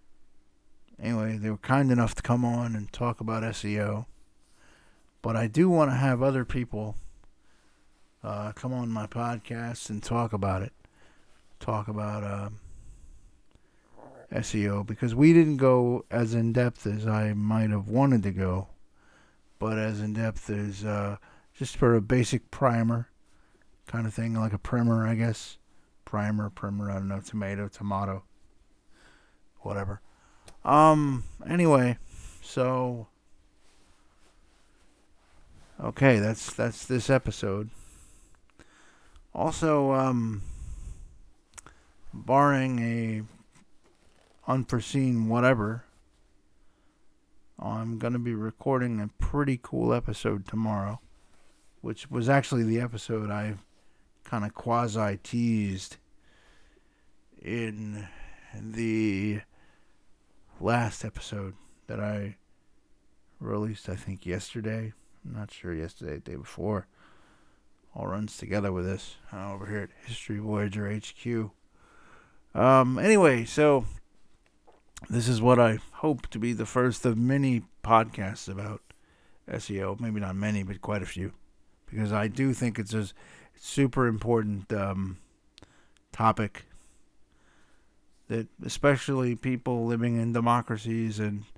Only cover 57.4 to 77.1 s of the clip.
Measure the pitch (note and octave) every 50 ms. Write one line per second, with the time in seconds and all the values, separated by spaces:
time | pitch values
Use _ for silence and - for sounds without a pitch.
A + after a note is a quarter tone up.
57.4 | - - A2 A#2 A2+ A2 G#2+ G#2+ G#2+ G#2 G#2 G#2 G2+ F#2 - - - - - -
58.4 | - - - G#2 G#2 A2 A2 A2+ A#2 A2+ A2 A2 A2 G#2+ G2 F#2+ G2+ G#2+ G#2 G#2
59.4 | - _ _ - - - - _ - _ _ _ _ - - _ _ _ _ -
60.4 | - - - - D#2+ G2+ A#2 B2 A#2+ G#2 - - - A2 - - - - A2 G2+
61.4 | G2 F#2+ F#2 - - - - _ _ - A2 A2 G#2 G#2 G#2+ G2+ G2+ G2 G2 _
62.4 | _ _ - _ _ _ _ _ _ _ - _ _ _ _ _ _ _ _ -
63.4 | - A2 G#2+ G#2 G#2 A2 G#2+ - - - F#2+ - - - F#2+ F#2 - F2+ F2 G#2
64.4 | - - - A#2+ G#2+ A2 A2 A2+ A2 A2 - _ _ _ - - - - A#2+ A2
65.4 | G#2 - - - - F2 E2+ D#2+ D#2+ E2 - - D#2+ D#2 D2+ - - - - C#2
66.4 | C#2+ - - - E2 G#2 G#2+ F#2+ - _ _ _ - - - - _ _ _ _
67.4 | _ - _ _ _ _ - _ _ - - - - F#2+ F#2 G#2 G#2+ G#2 - -
68.4 | - - F#2+ G#2+ G2 G2 F#2 F2+ F2+ F#2 G2+ G2+ - - - - - - G#2+ F#2+
69.4 | F#2+ G2+ G2 G2 G2 G2+ G#2+ G#2 G2 - - - - B2 A#2 - - - G#2+ G#2
70.4 | G#2+ G#2+ G#2+ G2+ G#2 G2+ F#2+ G#2+ G#2 G2+ G#2+ G#2+ - - - - - A#2+ A#2+ A2
71.4 | A2 G2+ - _ _ _ _ _ _ _ - - - - - - - _ _ -
72.4 | _ _ - - A#2 C3 C3+ C3 B2+ B2+ C3 - - G#3 A3 G3+ F3+ D3+ C3 A#2
73.4 | A2 - - D3+ D3+ D3+ C#3+ C3 A#2+ - - - - _ _ - - - - _
74.4 | _ _ _ _ _ - - _ _ _ - - - - - A#2+ A2 B2 B2 A2
75.4 | A2+ B2 B2+ B2 A#2+ A2+ G#2+ - - - - - - D#3 C#3+ B2+ - - - A2
76.4 | A2+ A#2+ A#2 G#2+ A2+ - - B2+ B2 B2 A2 - - B2+